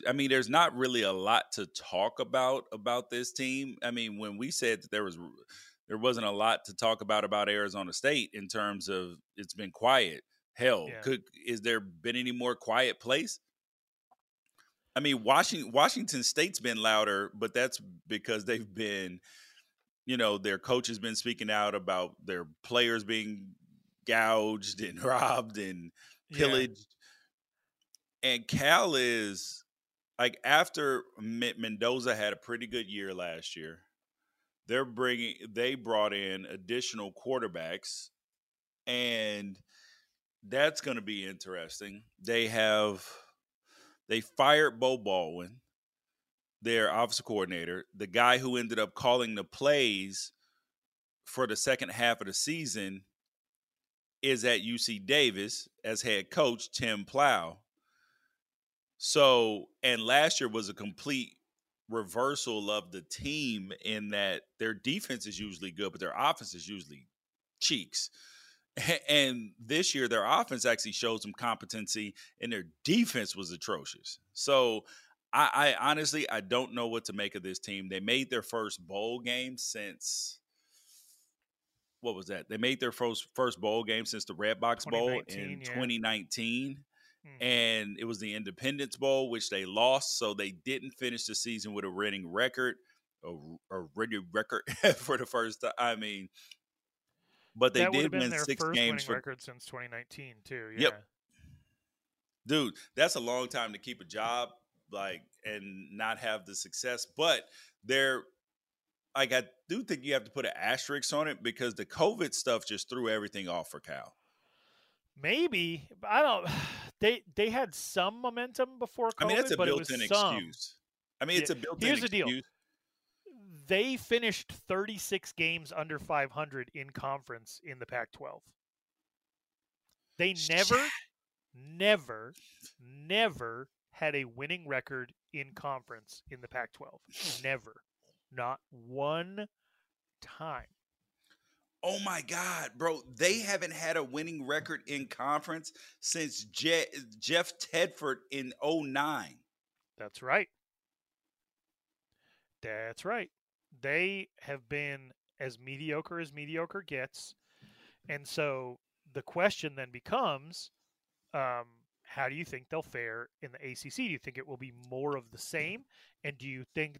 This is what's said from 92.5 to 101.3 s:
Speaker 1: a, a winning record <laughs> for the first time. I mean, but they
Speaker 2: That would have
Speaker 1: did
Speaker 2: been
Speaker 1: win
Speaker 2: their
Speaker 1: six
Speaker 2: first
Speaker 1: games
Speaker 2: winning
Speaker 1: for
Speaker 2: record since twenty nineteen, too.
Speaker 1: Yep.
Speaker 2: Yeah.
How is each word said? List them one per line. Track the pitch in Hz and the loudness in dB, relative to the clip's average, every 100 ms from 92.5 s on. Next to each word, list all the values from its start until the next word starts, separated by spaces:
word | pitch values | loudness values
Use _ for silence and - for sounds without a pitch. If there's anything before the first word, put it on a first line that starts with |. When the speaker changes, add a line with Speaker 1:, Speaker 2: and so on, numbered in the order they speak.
| 131 127 - _ _ _ _ | 0 -4 -4 _ _ _ _
Speaker 1:
a, | 85 82 78 82 _ | -14 -14 -14 -18 _
a | 95 80 | -10 -8
winning | 82 113 104 87 | -4 -2 -4 -2
record | 104 107 107 - 131 | -2 -2 -4 -4 4
<laughs> | 196 - | 4 4
for | - 127 | 2 -2
the | 123 | 0
first | 120 113 - | -2 -2 -4
time. | 117 - | -6 0
I | 120 110 | 0 0
mean, | 107 98 95 - - - _ _ _ _ _ _ _ _ _ 113 | -4 -8 -10 -18 -20 -20 _ _ _ _ _ _ _ _ _ 2
but | 127 | 4
they | 127 | 6
Speaker 2:
That | 123 | 4
would | 135 | 4
have | |
Speaker 1:
did | 151 | 2
Speaker 2:
been | - | 2
Speaker 1:
win | 123 | 0
Speaker 2:
their | - | 0
Speaker 1:
six | 139 139 | 0 0
Speaker 2:
first | 160 170 | 0 2
Speaker 1:
games | 117 | 2
Speaker 2:
winning | 110 123 | 0 -2
Speaker 1:
for | |
Speaker 2:
record | 123 139 127 | -4 -4 -12
since | - 123 | -14 -16
twenty | - 127 123 | -14 -12 -12
nineteen, | 117 120 - 135 110 | -14 -14 -16 -16 -18
too. | - 123 110 110 | -12 -10 -10 0
Speaker 1:
Yep. | 147 | 0
Speaker 2:
Yeah. | 107 - _ _ | 0 -10 _ _